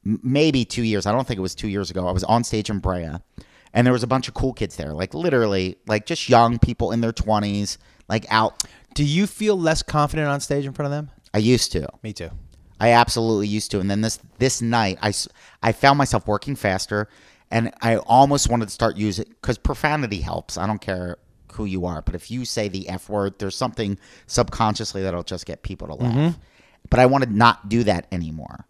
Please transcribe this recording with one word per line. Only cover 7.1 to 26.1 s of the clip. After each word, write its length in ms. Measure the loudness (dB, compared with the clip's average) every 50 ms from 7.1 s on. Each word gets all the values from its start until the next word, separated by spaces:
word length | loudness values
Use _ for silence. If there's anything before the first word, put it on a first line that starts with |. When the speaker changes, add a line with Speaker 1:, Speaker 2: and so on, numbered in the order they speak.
Speaker 1:
twenties, 640 | -2 -4 -2 0 0 0 0 -2 -2 -4 -4 -6 -8 -12 _ _ _ _ _ -4
like, 160 | -4 -4 -2 2
out. 320 | 2 4 4 2 0 _ -14 -14 -14 -20 -20 _ _
Speaker 2:
Do 100 | -2 0
you 220 | 2 2 0 0
feel 320 | 0 -2 -2 0 0 0 2
less 240 | 2 0 0 0
confident 460 | -2 -2 0 0 0 0 0 -2 -2 0
on 120 | -2 -4
stage 240 | -2 -2 -2 -2 -2
in 80 | -4
front 140 | -6 -6 -6
of 40 | -4
them? 180 | -4 -6 -8 -10 -16 _ _ _ 0
Speaker 1:
I 40 | 2
used 320 | 4 4 4 4 2 -2
to. 140 | -4 -6 -6 -6 -12 _
Speaker 2:
Me 100 | -12 -12
too. 180 | -10 -10 -12 -12 -12 -14 -16 -18 -20 -20 -20 -20 -4 2
Speaker 1:
I 100 | 4 6
absolutely 580 | 8 6 6 6 2 0 0 2 2 2 0 0
used 220 | -2 -4 -4 -2
to. 80 | -4 -2
And 100 | 0 0
then 100 | 0 0
this, 180 | 0 -2 -4 -6 -12 -20 _ -2
this 240 | 0 0 0 0
night, 360 | -2 0 2 2 2 0 -2 -2
I, 60 | -2 -4
s-, 180 | -2 -2 -8 -10 _ _ -20 -20 -16 _
I 100 | 0 0
found 260 | 0 4 6 6 6 6
myself 280 | 2 2 0 -2 0 0
working 260 | -2 -2 -2 -6 -8
faster, 540 | -2 -2 -2 0 -2 -4 -4 -4 -4 -4 -4 _ _ _ -20 _ _ _ _
and 220 | -2 0 0 0 -6 -4
I 140 | 0 2 2
almost 520 | 2 2 4 6 6 6 6 4 0 0 0
wanted 180 | 0 -2 -2 -4
to 60 | -4
start 220 | -2 -2 -2 0
using, 280 | 0 -2 -2 -2 -4 -8 _ -12 _
'cause 160 | -4 -4 -4 -2
profanity 640 | _ -4 -4 0 0 0 0 0 -2 -4 -4 -4
helps. 360 | -4 -6 -6 -8 -8 -8 -6
I 120 | -4 -2 -2
don't 120 | -2 -4
care 360 | -4 -6 -6 -6 -6 -8 -10 _ _ _ _ _ _ _ -10
who 100 | -8 -6
you 200 | -4 -4 -4 -4
are, 160 | -4 -6 -4
but 140 | -6 -6 -6
if 160 | -6 -10 -8
you 140 | -8 -8 -8
say 240 | -6 -4 -4 -4 -4
the 200 | -4 -6 -8 -8
F 200 | -10 -10 -8 -4
word, 300 | -2 -2 -2 -2 -4 _
there's 160 | -8 -8 -4
something 420 | -4 -4 -4 -4 -4 -4 -4 -4 -8 _ -20 -20 -20 _ -4
subconsciously 760 | 0 0 0 0 0 0 0 0 2 0 -6 -6 -6 -4
that'll 220 | -4 -4 -4 -4 -6
just 220 | -8 -10 -12 -10
get 160 | -12 -14 -12
people 260 | -10 -12 -12 -12 -12 -14
to 60 | -8
laugh. 200 | -4 -2 0